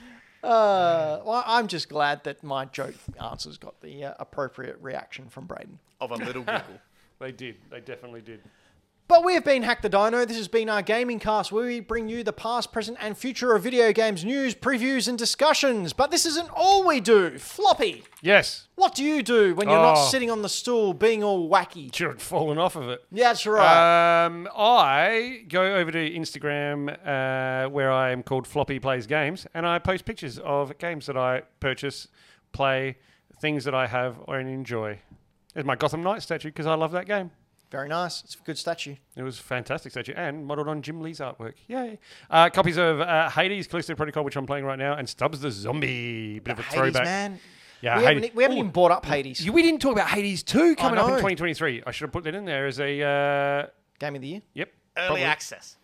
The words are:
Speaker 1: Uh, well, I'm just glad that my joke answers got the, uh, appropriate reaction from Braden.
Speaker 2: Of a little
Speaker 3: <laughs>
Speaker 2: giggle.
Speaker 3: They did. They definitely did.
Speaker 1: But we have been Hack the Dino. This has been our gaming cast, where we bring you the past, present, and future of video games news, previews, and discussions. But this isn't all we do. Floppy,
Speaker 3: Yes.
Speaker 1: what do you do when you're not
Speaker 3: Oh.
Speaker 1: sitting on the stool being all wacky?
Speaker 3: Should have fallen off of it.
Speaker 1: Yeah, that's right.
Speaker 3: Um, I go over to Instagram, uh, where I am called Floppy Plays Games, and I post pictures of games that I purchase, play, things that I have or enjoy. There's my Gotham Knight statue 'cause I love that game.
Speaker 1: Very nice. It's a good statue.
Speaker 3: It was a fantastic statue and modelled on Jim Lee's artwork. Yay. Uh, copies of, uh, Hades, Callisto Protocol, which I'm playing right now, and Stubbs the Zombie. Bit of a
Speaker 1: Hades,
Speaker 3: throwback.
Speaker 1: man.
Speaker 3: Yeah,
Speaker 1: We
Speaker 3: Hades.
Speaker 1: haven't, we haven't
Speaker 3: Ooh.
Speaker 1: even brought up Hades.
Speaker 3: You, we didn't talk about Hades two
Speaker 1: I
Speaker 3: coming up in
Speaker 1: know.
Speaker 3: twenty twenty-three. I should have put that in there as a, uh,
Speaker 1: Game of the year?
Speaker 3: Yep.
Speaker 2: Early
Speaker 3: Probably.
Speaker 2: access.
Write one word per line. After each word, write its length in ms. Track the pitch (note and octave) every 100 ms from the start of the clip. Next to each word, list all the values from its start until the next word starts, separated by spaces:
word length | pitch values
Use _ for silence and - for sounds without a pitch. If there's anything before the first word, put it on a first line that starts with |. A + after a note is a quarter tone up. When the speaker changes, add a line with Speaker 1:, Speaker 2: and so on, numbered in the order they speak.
| - - _ _
Speaker 1:
Uh, 760 | - A3+ G#3 F#3+ F3 E3 D#3 D3+
well, 180 | G#3+ A#3+ A#3+
I'm 200 | A#3 G#3+
just 220 | E3+ -
glad 340 | D3 C#3+ D3
that 180 | D3 C#3
my 220 | D3 C3+ C3
joke 280 | C#3+ B2+ - - -
answers 380 | A#2 C3+ - D3+
got 220 | - -
the, 240 | - C#3+
uh, 100 | C#3 -
appropriate 560 | - - B2+ - B2+ -
reaction 480 | C#3 C#3+ - - C#3
from 180 | - -
Braden. 320 | - - - _ _
Speaker 2:
Of 100 | B2
a 40 | A#2
little 260 | A#2+ B2+
Speaker 3:
<laughs> 20 |
Speaker 2:
giggle. 360 | A#2+ A3 - G2 _ _ _ _
Speaker 3:
They 140 | C3
did. 240 | B2 B2+ G2+ _
They 100 | A#2+
definitely 400 | B2 A#2+ B2 A#2
did. 200 | A2 A2 - _ _ _ _ _ -
Speaker 1:
But 160 | E4+
we 100 | F4+
have 100 | F4
been 180 | D4 C4
Hack 200 | A#3 A#3
the 60 | G#3
Dino. 360 | G3 G#3+ A#3+
This 120 | A#3 A3+
has 120 | F#3
been 200 | A3+ A3
our 140 | G#3
gaming 380 | F#3 A3+ B3 A3+
cast, 320 | G#3+ G#3+ -
where 120 | G#3+
we 140 | B3 A#3+
bring 300 | G3+ A3+ A3
you 160 | A#3
the 80 | A3
past, 400 | - A3+ A#3+ -
present, 260 | A3+ G#3 B3
and 160 | G#3+ G3
future 380 | C4 A3+ B3
of 80 | G#3+
video 300 | A#3 B3 A3+
games 320 | A3 A3 F3+
news, 280 | G3 C#4 C4 G3+
previews, 500 | B3 B3 C4 C4 G#3+
and 100 | A#3
discussions. 760 | A3+ - D4+ D4 C#4 A3 E3+
But 180 | - C#4+
this 160 | D#4+ E4
isn't 240 | D4+ E4+
all 320 | - F#4 G4
we 140 | F#4 C4+
do. 400 | F#3+ G#3 E3+ B2
Floppy, 640 | - - G4 D4 G#3+ A#2+ - -
Speaker 3:
Yes. 460 | D#3+ G3+ - - -
Speaker 1:
what 220 | - F#4 -
do 80 |
you 180 | D4 D4+
do 320 | G#3 A#3 G3+
when 140 | E3 -
you're 100 | D#3+
not 200 | E3 D3+
Speaker 3:
Oh. 100 | C3+
Speaker 1:
sitting 200 | C4 A#3
on 140 | A3
the 60 | G3+
stool 440 | - B3 A#3+ G3+
being 300 | E3 A3 A3
all 260 | G#3 F#3 D#3+
wacky? 460 | F#3+ F3 E3+ C3
Speaker 3:
Should 140 | - E3
have 120 | A#2+
fallen 360 | - F3 D3+ D3+
off 160 | F3+
of 140 | D#3 B2
it. 160 | B2 -
Speaker 1:
Yeah, 160 | G3+ A#3+
that's 180 | A3+ G#3+
right. 800 | G#3+ E3 E3 E3+ E3+ E3+ E3+ E3+
Speaker 3:
Um, 220 | E3+ F#3 -
I 880 | G#3+ A#3+ C#3+ C#3 F3+ A3+ B3 - G3
go 300 | F3+ F#3+ G3
over 160 | E3
to 180 | E3 D#3
Instagram, 800 | E3+ D#3 C#3+ D3+ D3 D3 D3 C#3+ - -
uh, 600 | C3+ C3 C3 C3 C3 C3
where 220 | C#3+ C3+
I 180 | C3 C3
am 140 | B2+
called 200 | - C3+
Floppy 360 | A#2+ D3 C#3 C3+
Plays 260 | C3+ B2+ G#2+
Games, 400 | D3+ C#3+ F#3 -
and 140 | E3 E3+
I 100 | E3+
post 260 | F#3 F#3
pictures 360 | - A3+ C#3+ -
of 360 | - C#3+ C#3 -
games 280 | E3+ D#3 C#3+
that 100 | C3
I 260 | B2+ B2+ - _
purchase, 480 | C#3 B2+ C#3 - - _ _ _ _
play, 460 | - C#3 C3 C3+ B2 _ _ _ _
things 240 | D#3 D3 C3+
that 80 |
I 120 | C3 A#2+
have 300 | B2 B2+ A#2
or 160 | - C3
enjoy. 580 | C3 C3 A#2 A#2 G#2+ G2+ _ - _ _ _
There's 100 | D#3
my 120 | C3+ B2
Gotham 260 | D3 D#3+
Knight 200 | F3+ A3
statue 260 | - D#3+ D3+
'cause 160 | D#3 D#3
I 80 |
love 160 | D#3+ D#3+
that 160 | F3+ F#3
game. 240 | G3+ F3+ - _ _ _
Speaker 1:
Very 200 | C#3 C#3+
nice. 340 | E3 F3 -
It's 140 | - -
a 20 |
good 120 | - D3
statue. 380 | F3 E3 C#3+ C#3 _ -
Speaker 3:
It 80 |
was 160 | C3 A#2+
a 20 |
fantastic 480 | - B2+ - D#3+ C3
statue 220 | C3 A2+ -
and 300 | E3 D3+ C#3+
modelled 220 | D3 D3+
on 140 | D3+
Jim 180 | C3 E3
Lee's 180 | D#3+ D#3
artwork. 360 | C3 - A2+ - -
Yay. 320 | B3+ A#3+ G#3 _ - -
Uh, 180 | E3 E3+
copies 280 | E3+ F3+ E3
of, 220 | E3 D3+
uh, 280 | F3 D#3+ -
Hades, 380 | D#3 F#3 G3+ -
Callisto 300 | E3+ D#3 D3
Protocol, 260 | D3+ D#3
which 140 | C#3+ C#3+
I'm 100 | C3
playing 180 | C#3
right 140 | C3+ C3+
now, 160 | C#3
and 140 | D3 B2+
Stubbs 320 | - C#3 D3
the 100 | C#3
Zombie. 880 | G2 G#2+ D3+ C3 B2 A#2+ A2+ A2 G#2+
Bit 140 | A#2+
of 80 | A#2
a 20 |
Speaker 1:
Hades, 120 | - D3+
Speaker 3:
throwback. 280 | C3+ B2+
Speaker 1:
man. 360 | D#3 G3 G3+ F#3 - - - -
Speaker 3:
Yeah, 160 | A#2+ A#2+
Speaker 1:
We 60 |
Speaker 3:
Hades. 100 | B3 C#3+
Speaker 1:
haven't, 120 | A3+ A3+
we 60 |
haven't 120 | C4 B3+
Speaker 3:
Ooh. 40 |
Speaker 1:
even 100 | G3+
brought 220 | F3 F3
up 120 | F3+
Hades. 400 | C#3+ D3 C3+ B2+
Speaker 3:
You, 80 | F3
we 100 | E4
didn't 180 | E4 D4+
talk 120 | C4+
about 160 | G#3+ -
Hades 340 | G#3 G3+ F3+
two 320 | - A#3+ E4+ D#4
Speaker 1:
I 20 |
Speaker 3:
coming 180 | A3+ A3
up 80 | A#3
in 60 | C4
Speaker 1:
know. 40 |
Speaker 3:
twenty 140 | G3
twenty-three. 480 | D#3+ E3+ D3+ D#3+ A#2
I 60 | B2+
should 140 | -
have 80 | D3
put 100 | F3
that 120 | F3 G3
in 80 |
there 220 | F#3+ C#3 C#3
as 100 | B2+
a, 240 | C#3+ C#3+
uh, 640 | C#3+ C#3+ C#3+ C#3+ C#3 C#3+ - _ _ _
Speaker 1:
Game 160 | C#3+
of 60 | C#3
the 80 | C3+
year? 140 | G3 -
Speaker 3:
Yep. 180 | C3 - _ _ -
Speaker 2:
Early 100 | F#3
Speaker 3:
Probably. 160 | F#3
Speaker 2:
access. 520 | E3 D#3 - F#2+ - -